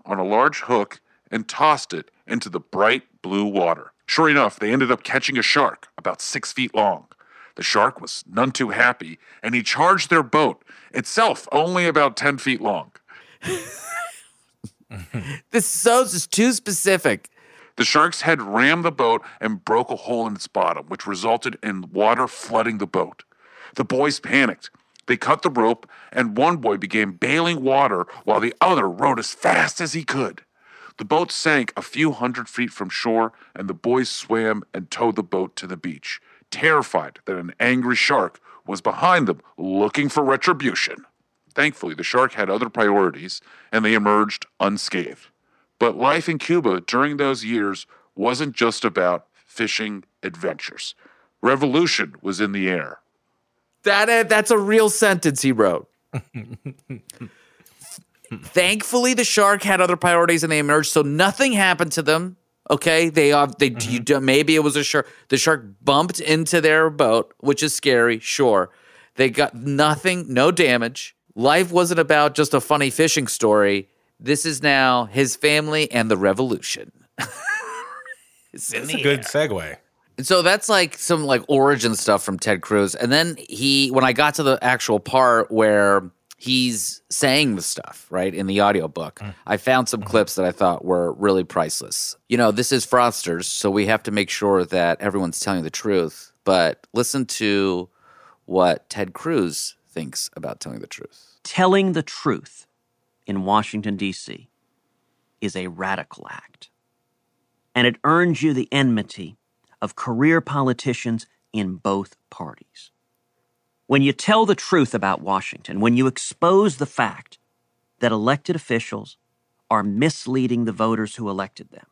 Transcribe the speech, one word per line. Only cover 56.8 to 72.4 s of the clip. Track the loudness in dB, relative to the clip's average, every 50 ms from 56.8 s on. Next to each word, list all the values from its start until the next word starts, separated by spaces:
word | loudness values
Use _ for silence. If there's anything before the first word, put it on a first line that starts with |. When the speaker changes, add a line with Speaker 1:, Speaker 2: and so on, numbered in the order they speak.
| _ -16 -16 -16 -16 -20 -20 -18 -20 -20 -20 _ _ _ _ _ _ _ _ _ -20 -20 -20 -20 -20 _ _ _ _ _ -16 -16 -16
Speaker 2:
Thankfully, | -2 0 2 2 2 0 -2 -2 -2 0 2 2 2 2
the | 0 0
shark | 2 2 4 4 4 4 2 2
had | 0 2 2 4
other | 2 2
priorities | 2 2 2 4 4 4 4 2 2 0
and | 0
they | 0 0
emerged, | 2 2 2 2 2 2
so | 2 2 2
nothing | 2 2 2 2 2 2 2 0 2 2
happened | 2 2 2 2 2 -2 -2 -2
to | -2 0
them. | 2 0 0 0 -4 -10 -14 _ _ _ _ _ -2
Okay, | -2 0 2 2 4 4 2 2
they, | 2 4 4 6 4
uh, | 4 2 2 0 0
they, | 0 0
Speaker 3:
Mm-hmm. | 0 -2 -4 -4 -4
Speaker 2:
you | -2
don't, | 0 0 0 2 4
maybe | 4 4 4 4 4 4
it | 4 2
was | 2 0
a | 0 -2
shark. | 0 -2 -2 -2 -4 -10 -20 _ -2
The | -2
shark | 0 2 2 0 0 -2 -10 -20 _ 0
bumped | 2 4 4 2 0 -4 -6
into | -2 0 0 0 2 0 2 2 4
their | 4 4 4 4 2
boat, | 2 2 2 4 4 2 2 -2 _ _
which | -2 0 0 0 -2
is | -4 -4
scary. | -2 0 2 4 4 4 2 0 -2
Sure, | -4 -6 -2 2 2 4 4 4 2 0 _ _ _ _ _ _ _ _ _
they | 0 0 2
got | 2 0 0 0 -2
nothing, | -6 -6 -2 2 2 4 2 2 2 0 -2 -2 -2 -4 -2 0
no | 2 4 4
damage. | 4 4 4 4 2 2 0 -2 -6 -10 -14 -16 -18 _ _ _ _
Life | 0 2 4 4 4 2 2 2
wasn't | 2 2 4 2 2
about | 2 4 4 4 4 4 2
just | 0